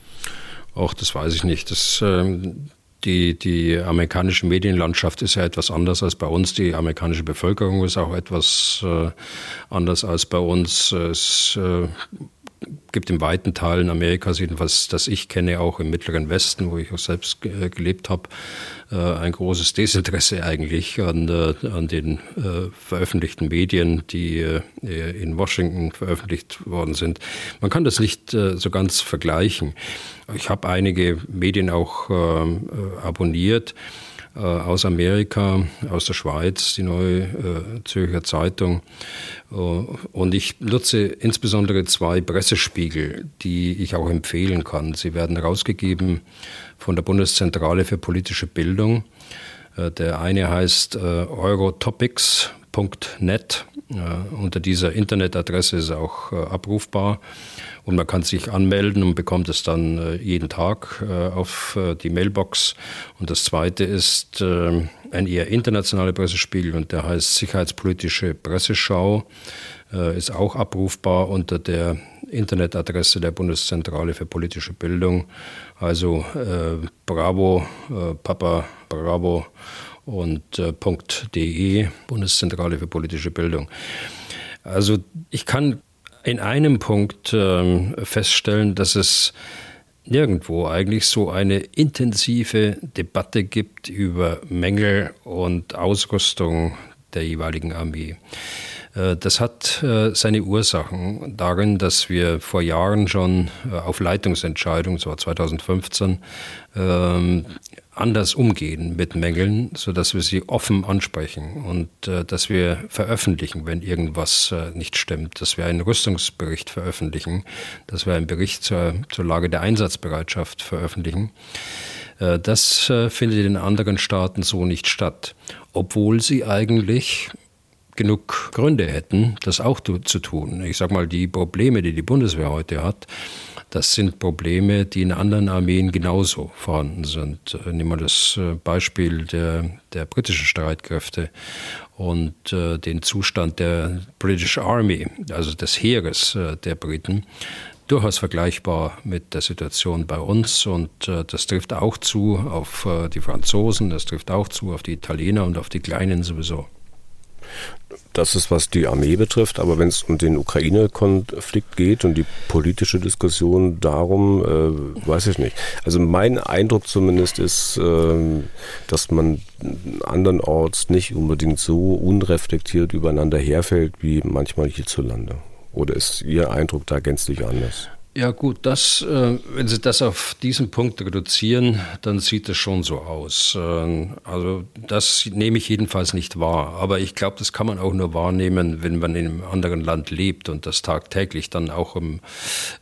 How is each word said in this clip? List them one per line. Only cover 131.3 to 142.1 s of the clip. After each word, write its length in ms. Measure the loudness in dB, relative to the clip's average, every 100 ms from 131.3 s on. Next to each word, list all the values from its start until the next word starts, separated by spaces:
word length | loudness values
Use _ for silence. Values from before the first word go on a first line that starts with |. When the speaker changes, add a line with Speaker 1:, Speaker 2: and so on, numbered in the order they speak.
| 0 -2 2 4 4
Speaker 1:
die 100 | 2
die 80 | -2
Bundeswehr 480 | 2 4 4 2 0
heute 340 | -2 -2 -2
hat, 220 | -2 -4 -8 -14 -14 -14 -16 -18 -8
das 240 | -2 0
sind 260 | 2 2 2
Probleme, 680 | -2 -2 0 2 4 4 2
die 160 | 0
in 100 | 0
anderen 380 | 2 2 4 2
Armeen 420 | 2 4 4 4
genauso 600 | 2 2 2 2 -2 -8 -8
vorhanden 500 | -4 -2 -2 -4 -6
sind. 520 | -4 -6 -8 -10 -8 -6
Äh, 60 |
nehmen 200 | -2 0
wir 60 | 0
das, 400 | 0 2 2 0
äh, 180 | -2 -2
Beispiel 680 | 0 0 0 0 0 0 -2
der, 440 | -2 0 0 -2 -6 _
der 120 | -10 -4
britischen 400 | -2 0 0 0
Streitkräfte 840 | 0 -2 -4 -4 -6 -4 -6 -8 -8 -16 -14 -12 -14 -16 -6
und, 580 | -2